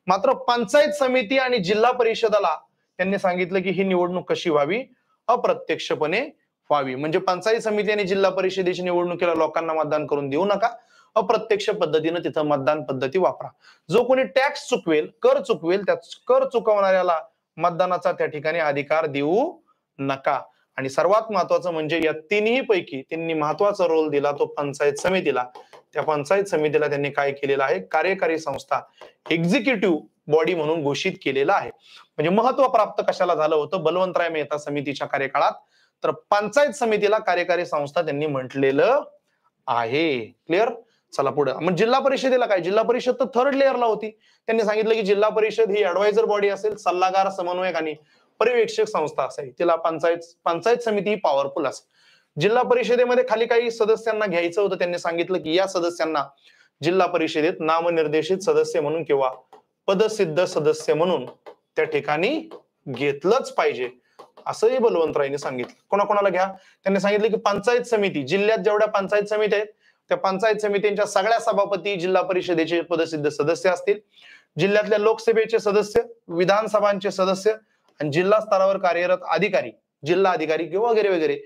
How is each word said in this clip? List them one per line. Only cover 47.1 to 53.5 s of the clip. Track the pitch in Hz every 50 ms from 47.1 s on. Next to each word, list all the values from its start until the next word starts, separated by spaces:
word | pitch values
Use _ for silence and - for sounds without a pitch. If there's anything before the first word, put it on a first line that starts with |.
| 185 190 190 196
समन्वयक | 190 190 180 175 180 180 185 185 165
आणि | 165 160 156 151 151 _ _ _ _ _ _ _ -
पर्यवेक्षक | 220 240 247 240 220 208 - - 220
संस्था | 214 214 175 156 143 - - 139
असेल. | 123 - - 147 131 123 -
तिला | 175 170 165
पंचायत, | 165 165 170 165 156 156 170 170 170 - - _ _ -
पंचायत | 180 170 165 165 226 240
समिती | 240 240 233 214 202 180 208
ही | 214
पॉवरफुल | 190 - 165 143 139 139 143 - 180 147
असेल. | 127 - - _ _ _ _ _ _ _ _ _ _ - 151
जिल्हा | 151 202 226 247 247
परिषदेमध्ये | - 240 254 233 196 247 240 247 247 247 247 254 -
खाली | 214 226 233
काही | 233